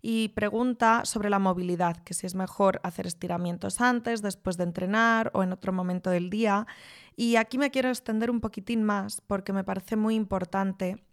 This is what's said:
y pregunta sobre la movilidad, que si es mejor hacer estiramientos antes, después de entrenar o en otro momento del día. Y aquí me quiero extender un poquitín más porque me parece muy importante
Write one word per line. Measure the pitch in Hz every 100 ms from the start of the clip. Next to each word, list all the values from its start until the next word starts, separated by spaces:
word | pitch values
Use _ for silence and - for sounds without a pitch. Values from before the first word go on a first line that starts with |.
y | 226 226 220
pregunta | - 208 208 254 233 226 233 -
sobre | 220 208
la | 202
movilidad, | 190 180 180 175 175 170
que | -
si | 175 185
es | 190
mejor | 185 - 196 190
hacer | 180 170 185
estiramientos | 170 180 175 175 175 190 -
antes, | 247 240 240 233
después | 208 185 - 175
de | 175
entrenar | 170 185 214 226 226 226
o | -
en | 185
otro | 185 196
momento | 185 180 180 185
del | 175 180
día. | 208 226 202 226 - - - - -
Y | 233 233
aquí | 226 254
me | 285
quiero | 262 254
extender | 240 - 220 233
un | 240
poquitín | 220 208 190 233
más | 214 202 202 -
porque | _ 202 196
me | 196
parece | 190 190 - 220
muy | 214 220
importante | 202 190 180 196 196 190 180 190 _